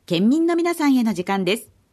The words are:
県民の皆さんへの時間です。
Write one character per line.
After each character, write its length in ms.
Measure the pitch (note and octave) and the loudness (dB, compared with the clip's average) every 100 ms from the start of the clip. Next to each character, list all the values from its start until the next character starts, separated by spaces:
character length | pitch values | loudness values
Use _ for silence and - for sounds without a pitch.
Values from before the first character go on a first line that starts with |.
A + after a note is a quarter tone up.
| - | -4
県 240 | E3+ G#3+ | 0 2
民 160 | D#4 E4 | 2 0
の 100 | E4+ | 0
皆 200 | E4+ E4+ | -2 0
さ 100 | C#4+ | 2
ん 100 | C4 | 2
へ 60 | |
の 140 | A3+ F3 | 0 -2
時 80 | |
間 200 | F3+ G3 | -4 -2
で 140 | F3+ A#3+ | -2 -4
す。 140 | - _ _ | -6 _ _